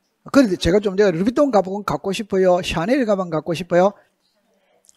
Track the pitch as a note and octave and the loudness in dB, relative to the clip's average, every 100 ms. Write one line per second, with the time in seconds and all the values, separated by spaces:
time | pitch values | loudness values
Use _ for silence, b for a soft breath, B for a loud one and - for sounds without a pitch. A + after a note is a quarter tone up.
0 | _ _ - C#4 A#3+ F3 E3 G3 G#3 F#3 | _ _ 0 2 2 0 0 0 0 0
1 | G#3 D#3+ G3+ B3 C#4+ G#3 F#3 G3+ G3+ D3 | 0 2 -2 0 2 2 0 -6 -6 -6
2 | G3 F#3+ G#3 F#3+ F#3 F3+ F3+ F3 F3 C#4 | -6 -6 -4 0 2 2 0 -4 0 0
3 | A3 G3 F3+ D#3 E3 D#3 F3+ F3 F#3+ b | 0 -2 -2 -4 -4 -8 0 2 2 b
4 | b _ _ _ _ _ _ _ _ | b _ _ _ _ _ _ _ _